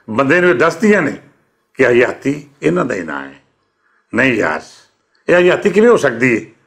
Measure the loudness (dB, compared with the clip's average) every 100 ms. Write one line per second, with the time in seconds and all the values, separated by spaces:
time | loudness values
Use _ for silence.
0 | -10 -4 0 2 2 2 0 0 0 2
1 | 0 -6 -16 _ _ _ _ -2 2 4
2 | 2 -2 -6 -6 -10 _ -4 -2 -4 -6
3 | -8 -12 -14 -20 _ _ _ _ _ _
4 | _ -2 -2 0 -4 -6 -12 -20 _ _
5 | _ _ 0 2 2 2 0 2 4 4
6 | 2 0 0 0 -4 _